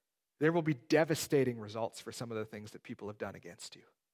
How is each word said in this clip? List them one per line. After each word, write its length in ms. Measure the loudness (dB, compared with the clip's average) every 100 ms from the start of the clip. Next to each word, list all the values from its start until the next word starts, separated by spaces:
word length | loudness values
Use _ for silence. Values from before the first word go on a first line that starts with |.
| _ _ _ 0
There 140 | 2
will 100 | 4
be 120 | 2
devastating 840 | -2 4 4 4 0 4 4 4 0
results 420 | -6 -4 -4 -6
for 120 | -12
some 180 | -10 -6
of 60 | -6
the 60 |
things 260 | -6 -10 -12
that 140 | -14
people 240 | -14 -10 -10
have 100 | -6
done 160 | -8
against 400 | -8 -14 -14 -16
you. 80 | -18 -20 _ _